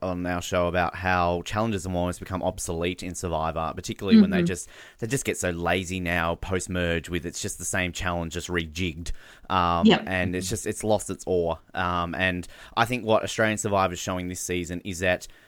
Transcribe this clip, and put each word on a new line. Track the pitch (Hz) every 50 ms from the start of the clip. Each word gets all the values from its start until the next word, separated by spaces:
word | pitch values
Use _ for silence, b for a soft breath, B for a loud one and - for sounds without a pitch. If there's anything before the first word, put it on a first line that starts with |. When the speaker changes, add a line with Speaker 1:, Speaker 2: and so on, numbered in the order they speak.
Speaker 1:
on | - 92 90 90 90
our | 87 90 87
show | - - 95 90 87
about | 87 85 90 87 - -
how | 92 92 92 92 90 87 87 87 87 87
challenges | - - 107 110 117 104 92 -
have | 95 92
almost | 87 87 90 87 -
become | 92 - 95 90
obsolete | - 92 90 - - - 85 82 85 92 90 - -
in | 92 85
Survivor, | - - 87 82 78 80 80 76 80 80 78 -
particularly | - - - 113 - 101 98 226 220
when | - 90
they | - 92
Speaker 2:
Mm-hmm. | 87
Speaker 1:
just, | - 92 - - B B B B B B B
they | 120
just | 110 135 131 -
get | 107 85 -
so | - 90
lazy | 85 85 85 85 90 95 92 82 95 92
now | 90 85 87 87 82 85 85
post-merge | - - 90 95 92 - - 92 90 87 85 85 85 - -
with | 87 85 87
it's | 87 - -
just | - 98 - -
the | 87
same | - - 95 90 90
challenge, | 85 - 92 90 87 87 85 82 78
just | 87 - -
rejigged. | 87 87 82 78 76 87 95 87 73 85 87 - b b b b b b b -
Um, | 92 92 87 85 85 85 -
Speaker 2:
Yep. | 220 180 - - -
Speaker 1:
and | 95 92 90 87 90
it's | 92 95 92
just, | 113 - -
it's | - 107 -
lost | - 107 107 98 - -
its | - - - -
awe. | 92 87 85 82 80 - - - -
Um, | 95 92 87 90 87 87 87 80
and | 78 92 92 90 90 85 B B B B B B
I | - 117
think | 113 127 123 107
what | 110 110 -
Australian | - - - - 113 107 107 104
Survivor | - 107 101 98 95 90
is | 90 -
showing | - 101 92 90 90 90
this | 90 -
season | - - 90 90 87 82 90 87 -
is | 104 90 82
that | 95 90 90 87 - b b b b